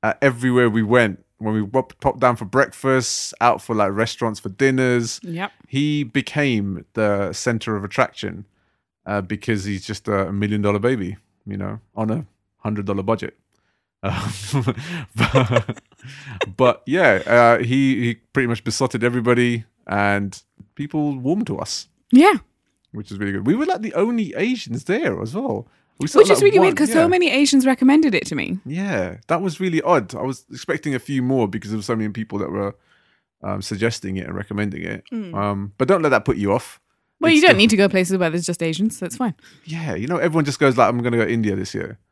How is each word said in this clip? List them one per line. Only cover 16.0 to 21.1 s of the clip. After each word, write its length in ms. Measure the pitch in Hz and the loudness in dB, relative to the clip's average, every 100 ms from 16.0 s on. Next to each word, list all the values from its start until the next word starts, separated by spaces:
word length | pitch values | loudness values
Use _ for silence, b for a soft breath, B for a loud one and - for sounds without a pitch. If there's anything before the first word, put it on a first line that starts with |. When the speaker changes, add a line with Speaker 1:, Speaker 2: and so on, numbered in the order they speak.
| 127 135 B 104 - 95 | -20 -20 B -8 -8 2
Speaker 1:
but 260 | 127 - - | 2 2 -2
yeah, 360 | 160 160 95 - | 4 4 4 4
uh, 380 | 120 120 117 | 6 8 6
he, 380 | 117 131 135 113 120 | 2 0 2 0 -2
he 100 | 113 _ | -4 _
pretty 140 | - 123 | -2 0
much 160 | 113 | -2
besotted 400 | - - 131 120 | -4 -2 -2 0
everybody 600 | 120 123 117 120 120 120 110 _ - | 0 0 2 2 2 0 -8 _ -6
and 540 | 101 101 101 101 - _ _ - - | 0 2 0 -4 -10 _ _ -20 -12
people 400 | 147 156 147 | -6 -2 -2